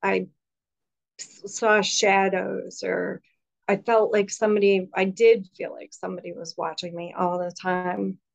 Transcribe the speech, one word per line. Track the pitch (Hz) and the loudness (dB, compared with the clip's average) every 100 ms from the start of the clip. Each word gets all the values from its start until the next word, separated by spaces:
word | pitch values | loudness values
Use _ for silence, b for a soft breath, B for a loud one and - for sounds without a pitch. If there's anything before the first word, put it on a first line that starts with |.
I | 196 190 190 _ _ _ _ _ _ _ _ - | -2 -2 -4 _ _ _ _ _ _ _ _ -20
s-, | - - 196 | -20 -18 -14
saw | - 226 208 | -2 2 4
shadows, | 196 - 202 196 190 185 196 190 180 - | 2 2 4 4 4 0 -4 -6 -8 -8
or | 185 180 180 - _ _ _ _ - | -4 -2 -4 -8 _ _ _ _ -2
I | 196 | -2
felt | - 226 208 | 2 4 4
like | 208 202 | 2 0
somebody, | - 220 208 202 190 185 | -2 0 4 4 4 0
I | 180 190 | -2 -2
did | 190 226 220 190 - | 4 6 6 0 -10
feel | - | -12
like | - - | -12 -18
somebody | - 185 180 175 | -12 -10 -8 -10
was | 170 170 - | -12 -12 -6
watching | 165 156 175 170 | -6 -6 -10 -10
me | 175 - | -10 -2
all | 180 180 | -2 -2
the | 175 | -6
time | 180 185 180 180 185 196 190 _ | -6 -4 -2 -2 -4 -4 -6 _